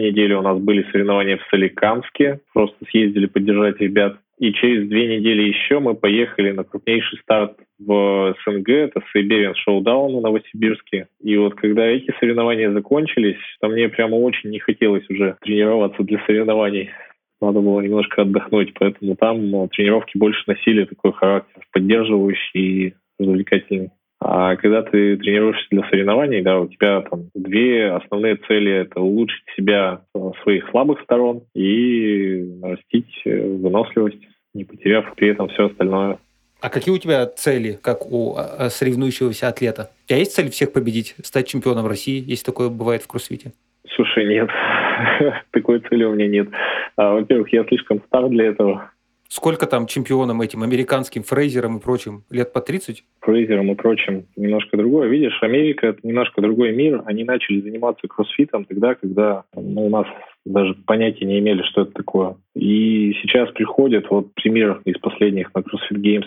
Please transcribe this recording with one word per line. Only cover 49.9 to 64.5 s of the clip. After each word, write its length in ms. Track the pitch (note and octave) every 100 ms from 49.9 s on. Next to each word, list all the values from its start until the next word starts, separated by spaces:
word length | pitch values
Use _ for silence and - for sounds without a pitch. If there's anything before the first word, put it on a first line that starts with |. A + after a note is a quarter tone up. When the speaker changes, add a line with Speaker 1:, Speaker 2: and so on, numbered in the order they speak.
| C#3+ B2+ C3 B2 A#2
Speaker 2:
этим, 200 | A2 A2
американским, 600 | A#2 B2+ B2+ C3 B2+ A#2
Фрейзером 540 | - C3+ D3 B2 A2+ A2
и 20 |
прочим? 440 | B2 B2 A2 G#2 -
Лет 220 | B2 A#2+
по 80 | B2
тридцать? 460 | - F#3+ - A2 _ _
Speaker 1:
Фрейзером 500 | - A#2 A2 G2+ G2
и 40 | G2+
прочим 500 | A2+ A2 - F#2+ - -
немножко 400 | G2+ G#2+ - G#2
другое. 320 | A2+ D3+ A#2
Видишь, 340 | D3 B2 -
Америка — 460 | A2+ C3+ D#3 C#3+ A2+
это 120 | G#2
немножко 380 | A2+ A#2+ A#2 -
другой 320 | G#2 A2 A#2
мир. 280 | A#2 D#3 A#2+ G#2+
Они 180 | G#2+
начали 380 | A#2+ B2 - G2+
заниматься 480 | G#2 A2+ A#2+ - -
кроссфитом 560 | - G#2 - D3 G#2+ G2
тогда, 280 | G2 A#2+ B2
когда, 500 | F#2+ F#2+ G#2+ G2 - F#2+
ну, 300 | G2 G2+ G#2+
у 40 |
нас 160 | G#2+ - - - _ G2
даже 300 | G2 F#2+ F#2+ -
понятия 400 | A2 A2+ - G2
не 140 | G2+
имели, 240 | G#2 F#2+
что 200 | - G2+
это 80 | F#2+
такое. 440 | - - F#2+ F#2+ F#2+ _ -
И 580 | G2+ G#2+ A2 A2 G#2 G2+
сейчас 280 | - B2+ A#2
приходят, 580 | - G#2+ - C3+ G#2+ -
вот 240 | G2+ G2
пример 480 | - G#2+